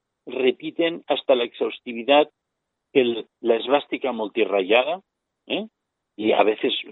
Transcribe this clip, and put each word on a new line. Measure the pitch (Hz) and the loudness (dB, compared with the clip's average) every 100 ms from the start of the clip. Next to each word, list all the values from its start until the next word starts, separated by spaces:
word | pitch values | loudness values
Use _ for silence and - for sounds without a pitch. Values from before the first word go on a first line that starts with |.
| _ _ - | _ _ -12
repiten | 123 147 185 156 - 165 170 - | -2 0 0 -4 -4 -2 -2 -4
hasta | 139 - | -2 2
la | 127 | 0
exhaustividad | 117 - 117 - - 117 113 143 151 _ _ _ _ _ _ | 0 -4 -6 -8 -12 -6 2 4 2 _ _ _ _ _ _
el, | 139 120 117 - _ | 0 2 0 -8 _
la | 120 113 | 0 0
esvástica | 113 139 - 143 131 | 0 -2 -2 -6 -6
multirrayada, | 117 104 117 98 98 92 113 135 185 _ _ _ _ - | -6 -4 -2 0 0 2 2 2 -4 _ _ _ _ -8
¿eh? | 156 220 _ _ _ _ - | -8 -8 _ _ _ _ -4
y | 110 | 0
a | - | 2
veces | 101 107 - - - | 2 2 -2 -4 -8